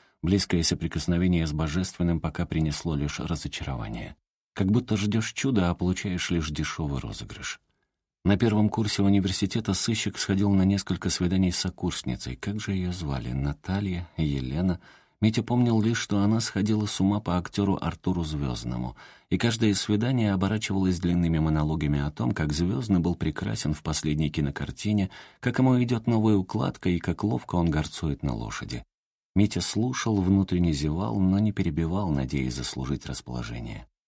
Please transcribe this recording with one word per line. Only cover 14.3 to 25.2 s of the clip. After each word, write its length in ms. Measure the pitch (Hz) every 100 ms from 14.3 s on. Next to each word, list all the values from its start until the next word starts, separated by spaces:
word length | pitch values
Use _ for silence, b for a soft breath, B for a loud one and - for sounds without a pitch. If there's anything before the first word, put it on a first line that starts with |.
| 69 64 73 92 85 b b b b
Митя 200 | 110 113
помнил 400 | 110 123 120 110
лишь, 180 | 110 117
что 200 | - 104
она 220 | 101 113
сходила 440 | - 98 107 107 104
с 140 | -
ума 220 | 98 104
по 160 | 92 87
актёру 400 | 87 - 98 92
Артуру 440 | 80 - 95 90 78
Звёздному, 720 | 76 67 55 58 62 62 - B B B
и 80 | 90
каждое 360 | 117 113 110
свидание 600 | 98 - 104 123 127 107
оборачивалось 680 | 95 98 110 - 98 92 87
длинными 400 | 87 87 82 80
монологами 600 | 80 78 76 82 73 71
о 100 | 71
том, 220 | - 117
как 180 | 92 76
Звёздный 480 | 73 90 131 113 92
был 160 | 85 85
прекрасен 580 | 80 - 101 110 76
в 80 | 76
последней 460 | 80 76 78 76 76
кинокартине, 800 | 78 71 - 69 - 104 104 95 B